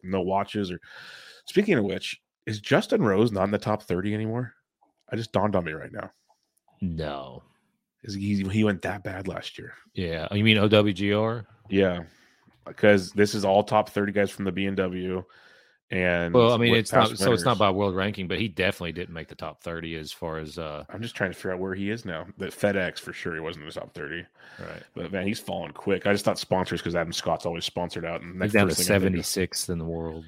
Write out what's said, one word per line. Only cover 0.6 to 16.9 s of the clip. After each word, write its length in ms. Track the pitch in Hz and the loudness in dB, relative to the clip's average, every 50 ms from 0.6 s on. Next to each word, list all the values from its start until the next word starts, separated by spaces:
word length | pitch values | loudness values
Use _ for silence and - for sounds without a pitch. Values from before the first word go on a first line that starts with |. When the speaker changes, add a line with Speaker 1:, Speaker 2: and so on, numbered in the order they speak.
| 98 90 | -2 -4
Speaker 1:
or, 100 | 90 85 - - - - - - - - - - - - - | -4 -10 -12 -18 -20 -20 -18 -18 -18 -20 -20 -20 -20 -20 -8
speaking 280 | - - 190 208 208 175 120 | 0 2 2 4 4 4 4
of 60 | 101 | 2
which, 360 | 98 95 110 - - - - _ _ _ _ - | 0 -2 -4 -6 -8 -10 -12 _ _ _ _ -8
is 140 | - 107 104 | -8 -8 -4
Justin 420 | - - 135 180 233 - 262 220 | 0 2 4 4 4 2 2 2
Rose 300 | 147 107 95 101 117 120 | 4 4 6 6 4 4
not 120 | 104 95 95 | 4 2 0
in 60 | 101 | 2
the 80 | 104 101 | 0 0
top 240 | - 107 107 - | 0 0 -2 -2
thirty 320 | - - 90 90 95 104 104 | -2 -2 -2 -2 0 -2 -2
anymore? 400 | 107 110 110 110 123 127 113 - _ _ _ _ _ _ _ _ _ _ - | -2 -2 -2 -4 -4 -6 -8 -10 _ _ _ _ _ _ _ _ _ _ -8
I 60 | - | -6
just 160 | 113 113 - | -6 -4 0
dawned 240 | - 98 98 107 98 | 0 2 2 2 2
on 80 | 92 87 | 0 0
me 80 | 80 | -2
right 200 | 78 78 - - | -6 -8 -10 -12
now. 180 | - - - - _ _ _ _ _ _ _ _ _ _ _ _ _ - | -10 -10 -12 -12 _ _ _ _ _ _ _ _ _ _ _ _ _ -6
Speaker 2:
No. 640 | 98 90 82 80 78 73 71 67 67 127 123 - - _ _ _ _ _ _ _ _ _ _ _ | -6 -4 -4 -4 -6 -6 -6 -8 -10 -12 -14 -18 -20 _ _ _ _ _ _ _ _ _ _ _
Speaker 1:
Is 120 | - 107 98 | -14 -10 -8
he, 280 | 98 101 104 101 98 95 95 | -4 -2 0 0 0 0 0
he 160 | 98 107 107 | 2 4 4
went 180 | 104 98 87 | 4 2 0
that 200 | - 92 92 101 - | -2 -6 -6 -6 -8
bad 240 | 95 92 95 92 95 | -10 -10 -8 -8 -8
last 300 | 85 85 - - - - | -8 -8 -10 -12 -14 -14
year? 160 | - - - - _ _ - | -18 -18 -18 -20 _ _ -8
Speaker 2:
Yeah. 340 | 98 92 82 82 80 78 - | -6 -4 -4 -4 -4 -4 -2
Oh, 40 | 101 | 0
you 100 | 104 107 | 4 6
mean 140 | 113 110 101 | 8 8 8
O 100 | 104 107 | 8 8
W 260 | 107 104 104 107 92 | 8 8 6 6 2
G 180 | 87 101 101 | 0 0 2
R? 320 | 101 104 110 113 117 117 101 _ - _ _ - | 2 2 2 0 -2 -6 -10 _ -20 _ _ -2
Speaker 1:
Yeah. 360 | 98 98 95 92 87 87 82 - _ _ _ _ _ _ _ _ _ _ - - - | 2 4 4 4 2 -2 -6 -12 _ _ _ _ _ _ _ _ _ _ -20 -18 -2
'Cause 340 | - - 104 104 98 90 87 | 4 6 8 8 6 4 0
this 220 | - 98 104 101 - | 2 2 2 2 2
is 100 | 107 98 | 0 2
all 200 | 98 95 104 101 | 4 4 4 4
top 260 | - 110 107 107 - | 4 2 2 2 2
thirty 220 | - 101 101 101 | 0 -2 -2 0
guys 180 | 98 101 101 95 | 2 0 0 0
from 140 | - - 98 | -2 -4 -4
the 80 | 95 | -4
B 140 | 87 95 98 | -2 -2 -2
M 80 | 98 98 | -2 -2
W. 480 | 95 95 92 90 90 90 92 92 92 87 _ _ - - - - _ _ _ _ _ _ - | -2 -2 -2 -2 -4 -4 -4 -4 -4 -6 _ _ -20 -20 -20 -20 _ _ _ _ _ _ -6
And 400 | 101 92 90 90 87 87 87 85 | -2 0 2 2 2 2 0 2
Speaker 2:
Well, 200 | 87 123 117 117 | 4 6 6 6
I 40 | 120 | 6
mean, 140 | 113 120 117 | 4 4 4
Speaker 1:
with 100 | 117 113 | 4 4
Speaker 2:
it's 120 | 104 - | 2 2